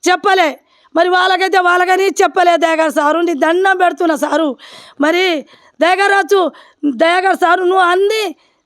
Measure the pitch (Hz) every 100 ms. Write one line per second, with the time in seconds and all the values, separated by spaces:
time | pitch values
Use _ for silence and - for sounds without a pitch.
0 | - 359 403 381 320 254 _ _ _ 311
1 | 359 359 370 370 381 381 359 359 359 370
2 | 392 - 370 - 349 330 330 320 320 294
3 | 294 320 349 311 330 359 381 370 359 339
4 | 349 294 294 302 311 233 - - - _
5 | 294 349 370 320 - - _ _ 320 370
6 | 403 392 381 392 330 - - _ 294 233
7 | 330 359 381 349 339 359 359 381 349 359
8 | 403 440 403 294 _ _